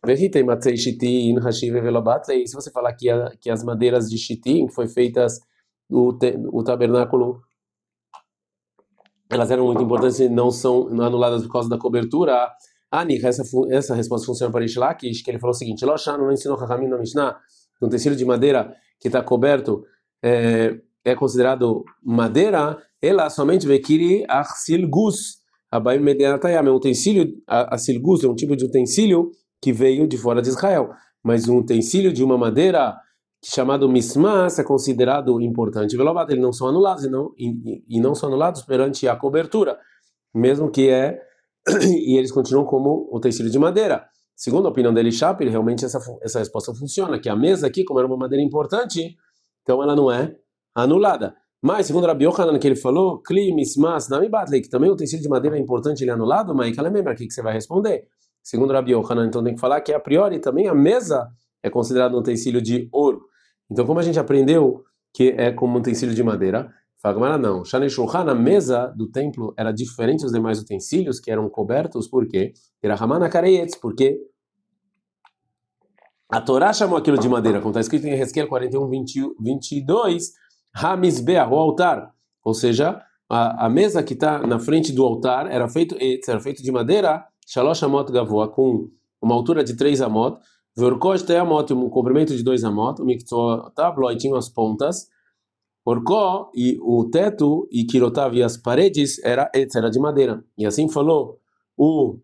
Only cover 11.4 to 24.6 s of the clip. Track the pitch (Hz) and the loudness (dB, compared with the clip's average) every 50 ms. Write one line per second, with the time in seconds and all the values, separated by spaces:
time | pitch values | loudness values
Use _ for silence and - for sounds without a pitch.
11.4 | 113 117 - 123 117 117 117 113 - 123 117 120 113 117 - 151 175 151 127 123 | -4 -4 -4 -4 -2 -2 -4 -4 -4 -2 -2 -2 -2 -2 0 0 0 2 2 0
12.4 | 123 - - _ _ _ _ _ _ _ - 151 175 170 139 113 113 127 123 127 | 0 -2 -6 _ _ _ _ _ _ _ -4 -4 -2 -2 -4 0 0 -2 -2 -2
13.4 | 131 117 131 127 131 - 127 135 139 - 127 117 113 113 123 113 113 - 120 117 | -6 -4 -2 -2 0 2 0 -2 0 -2 -4 -4 -4 -4 -4 -6 -4 -6 -6 -4
14.4 | 131 120 113 120 117 113 117 123 123 143 165 - - 123 113 117 - - 120 110 | -4 -4 -2 -2 -4 -4 -2 -2 -2 -2 -2 -4 -8 -10 -10 -8 -8 -8 -8 -4
15.4 | 120 123 123 120 127 113 107 104 127 135 151 147 - 151 147 143 139 135 139 135 | -4 -4 -4 -4 -6 -10 -8 -4 -2 -2 -2 -2 -4 -6 -4 -2 0 0 0 -2
16.4 | - 139 139 123 123 113 120 123 131 131 127 120 117 113 113 147 143 131 110 - | -2 -4 -6 -6 -4 -6 -4 -4 -2 -4 -4 -4 -6 -4 -2 -2 -2 -2 -4 -8
17.4 | _ _ _ _ _ _ _ _ 127 113 117 117 117 147 143 131 127 123 123 117 | _ _ _ _ _ _ _ _ -2 -2 0 0 0 0 0 0 0 0 2 2
18.4 | 123 143 139 127 101 - - _ _ _ _ _ _ 123 123 127 120 - 127 120 | 4 2 2 2 0 -2 -10 _ _ _ _ _ _ -2 -2 -2 0 0 0 2
19.4 | 120 143 147 135 - - 107 104 - _ _ _ _ _ _ _ - 120 120 120 | 4 2 2 2 0 -2 -4 -4 -6 _ _ _ _ _ _ _ 0 0 2 2
20.4 | 117 117 113 113 113 113 113 117 _ _ _ _ _ 120 127 123 139 127 - 123 | 2 2 2 2 2 0 -2 -4 _ _ _ _ _ 0 0 2 0 0 2 2
21.4 | 123 127 135 131 123 117 110 - - - _ _ _ 123 117 117 117 113 98 139 | 2 2 4 2 2 0 0 -2 -4 -12 _ _ _ 0 0 2 2 2 2 2
22.4 | 185 214 202 165 147 147 156 - - _ _ _ - 156 196 190 160 151 - - | 2 4 2 0 0 -2 -4 -8 -16 _ _ _ 0 2 2 2 2 0 -2 0
23.4 | 143 143 - 185 147 143 139 135 135 139 151 160 170 175 190 208 - - - 135 | 0 2 2 2 4 4 2 2 4 2 2 4 4 4 2 2 2 0 0 -2
24.4 | 143 - - - | -2 -2 -8 -12